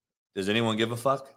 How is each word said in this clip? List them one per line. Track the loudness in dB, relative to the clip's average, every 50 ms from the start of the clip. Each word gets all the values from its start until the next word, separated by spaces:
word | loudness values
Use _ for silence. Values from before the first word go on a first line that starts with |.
| _ _ _ _ _ _ _
Does | -4 -2 0
anyone | 2 2 2 2 2 0
give | 0 0
a | -2 -2
fuck? | 0 0 0 0 -4 -12 -20